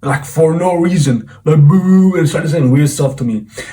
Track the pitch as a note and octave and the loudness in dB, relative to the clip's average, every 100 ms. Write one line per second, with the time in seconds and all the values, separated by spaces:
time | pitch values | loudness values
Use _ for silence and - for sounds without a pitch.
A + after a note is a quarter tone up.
0 | C#3+ C#3 - - D#3+ E3 F3+ F3 E3+ F3+ | -6 -6 -6 0 0 2 -2 0 0 0
1 | C3+ A#2 - - - D#3 D3 F#3+ F3+ F#3+ | 0 -2 -6 -8 0 4 4 4 4 4
2 | F#3+ F3+ D3+ D#3+ D#3 D#3+ C3+ C3+ D3 - | 4 2 -2 -2 -4 -2 0 2 0 -2
3 | - - B2 G#2+ G#2+ - - | -4 -2 -6 -6 -10 -18 -18